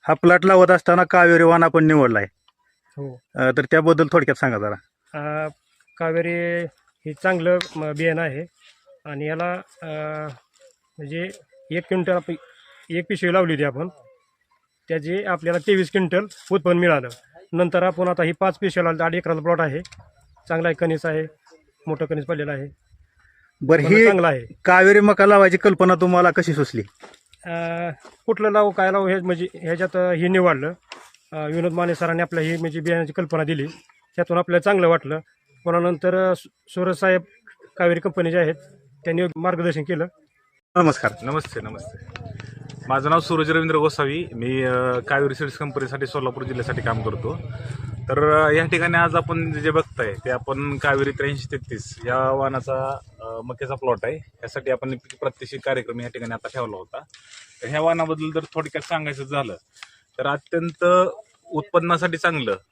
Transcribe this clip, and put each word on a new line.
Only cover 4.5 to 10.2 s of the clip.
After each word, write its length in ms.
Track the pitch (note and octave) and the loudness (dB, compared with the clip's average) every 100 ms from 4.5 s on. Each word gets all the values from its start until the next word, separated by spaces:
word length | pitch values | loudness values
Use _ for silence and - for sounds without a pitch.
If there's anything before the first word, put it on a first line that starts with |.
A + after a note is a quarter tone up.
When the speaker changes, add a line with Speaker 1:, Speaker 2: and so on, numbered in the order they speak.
| A2 | -2
Speaker 1:
जरा. 160 | G#2 G2+ _ _ _ | -4 -8 _ _ _
Speaker 2:
अ, 340 | D3+ D3+ D3+ D#3 _ _ _ _ _ | -12 -8 -8 -8 _ _ _ _ _
कावेरी 640 | E3 E3 E3+ E3+ E3+ E3+ E3 _ _ _ D#3 | -2 -2 -2 -4 -4 -4 -6 _ _ _ -14
हे 80 | |
चांगलं, 440 | D3 F#3 F3+ E3 F3+ - D#3+ | -4 -2 0 2 0 0 -8
म, 160 | D3+ D3 | -8 -2
बियाणं 240 | E3 D#3+ | 0 0
आहे 240 | E3 C3+ E3+ _ _ _ _ _ D3+ | -4 -6 -12 _ _ _ _ _ -14
आणि 220 | C#3+ D3+ | -8 -6
याला, 260 | D#3+ F3 F3+ - _ | -4 -4 -6 -12 _
अ, 60 | D#3+ D3+ D3+ D3+ | -12 -10 -8 -8